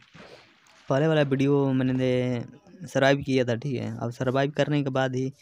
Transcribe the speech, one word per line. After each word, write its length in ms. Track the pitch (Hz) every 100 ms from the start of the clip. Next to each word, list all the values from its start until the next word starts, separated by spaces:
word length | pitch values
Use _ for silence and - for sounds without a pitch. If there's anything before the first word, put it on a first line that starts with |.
| - - - - - _ _ - -
पहले 180 | 135 160
वाला 140 | 156
वीडियो 500 | 139 135 139 143 135
मैंने 200 | 131 131
दे-, 920 | 127 127 127 123 120 - - - - 160
सर्वाइव 340 | 135 135 143
किया 240 | 135 131 123
था, 100 | 117
ठीक 200 | 147 117
है। 220 | 110 117
अब 140 | 117
सर्वाइव 400 | - 131 135 143
करने 320 | 151 143 147
के 60 | 135
बाद 260 | 131 131 127
ही 180 | 131 -